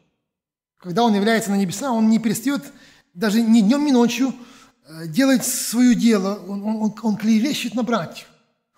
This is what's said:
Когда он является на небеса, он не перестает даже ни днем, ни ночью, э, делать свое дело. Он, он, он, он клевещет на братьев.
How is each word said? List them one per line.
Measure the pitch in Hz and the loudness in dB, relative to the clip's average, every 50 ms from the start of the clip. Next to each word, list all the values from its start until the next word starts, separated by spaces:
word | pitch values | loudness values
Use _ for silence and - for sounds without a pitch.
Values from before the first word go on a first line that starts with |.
| _ _ _ _ _ _ _ _ _ _ _ _ _ _ _ _ | _ _ _ _ _ _ _ _ _ _ _ _ _ _ _ _
Когда | - 180 165 214 | -12 -6 -2 0
он | 240 233 | 2 2
является | 208 196 196 226 226 220 - 196 | 2 2 2 0 0 0 0 0
на | 202 | 0
небеса, | 196 196 170 - - 277 269 | 0 0 -2 -4 -6 -4 -2
он | 233 226 220 220 | 0 2 2 2
не | 226 220 | 2 2
перестает | 226 226 196 - - 269 285 277 - - - - - - _ _ _ _ - | 2 0 -2 -2 -2 -2 -4 -4 -6 -10 -20 -20 -20 -20 _ _ _ _ -10
даже | 175 226 208 196 233 | -4 -2 0 0 2
ни | 233 220 226 240 | 2 4 4 4
днем, | 196 202 277 285 294 | 4 4 2 2 2
ни | 294 | 2
ночью, | 262 240 240 233 240 233 269 262 - - - - - - - _ _ _ _ | 2 4 2 2 0 -2 -2 -4 -4 -8 -14 -20 -20 -20 -20 _ _ _ _
э, | 151 160 160 165 165 | -20 -18 -14 -12 -6
делать | 151 214 269 269 269 - - | -2 0 2 2 2 0 0
свое | - - - - - 208 240 254 247 233 | -2 -6 -6 -6 -4 0 2 4 4 4
дело. | 175 - 233 220 196 185 196 208 214 175 | 4 4 2 2 2 0 -2 -4 -6 -8
Он, | 190 202 202 | -10 -10 -8
он, | 196 220 220 | -6 -4 -4
он, | 214 214 214 208 - | -2 -2 -4 -4 -4
он | 240 220 202 | -4 -4 -4
клевещет | - 202 220 226 214 233 302 262 - 254 247 - | -2 0 2 2 2 2 0 -2 -4 -6 -6 -4
на | 247 | -4
братьев. | 233 240 233 196 160 - - - - - _ _ _ _ _ _ _ _ _ | -4 -2 -2 -4 -4 -6 -12 -16 -20 -20 _ _ _ _ _ _ _ _ _